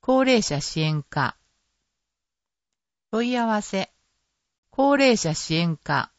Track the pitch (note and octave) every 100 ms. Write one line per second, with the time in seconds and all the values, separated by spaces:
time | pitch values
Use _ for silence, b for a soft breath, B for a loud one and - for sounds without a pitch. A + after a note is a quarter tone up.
0 | - C4 C4 B3 - C#3+ - - D#3 D#3
1 | - - B2+ - _ _ _ _ _ _
2 | _ _ _ _ _ _ _ _ _ _
3 | _ A3 A#3+ B3 A3+ G#3+ - G3 - _
4 | _ _ _ _ _ _ _ - C#4 C#4
5 | C4+ A3+ E3 D3+ - D#3+ E3+ D#3+ - C#3+
6 | -